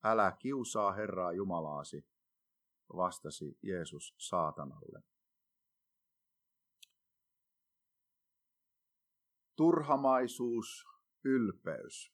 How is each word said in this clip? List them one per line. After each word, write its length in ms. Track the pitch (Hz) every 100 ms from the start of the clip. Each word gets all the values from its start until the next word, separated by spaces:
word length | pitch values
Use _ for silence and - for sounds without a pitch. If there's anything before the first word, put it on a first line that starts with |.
"Älä 280 | 107 110 98 85
kiusaa 520 | 127 139 117 110 101
Herraa 400 | 95 107 92 90
Jumalaasi", 720 | 90 98 85 78 73 76 76 - _ _ _ _ _ _ _ _ 90
vastasi 640 | 90 - 76 - 76 -
Jeesus 520 | - 90 78 - - _
saatanalle. 840 | - 90 78 76 71 - - - _ _ _ _ _ _ _ _ _ _ _ _ _ _ _ _ _ _ - _ _ _ _ _ _ _ _ _ _ _ _ _ _ _ _ _ _ _ _ _ _ _ _ _ _ -
Turhamaisuus, 1300 | 160 165 147 139 139 131 123 - 120 117 110 - - - _ _
ylpeys. 880 | 139 131 110 - - 71 - - -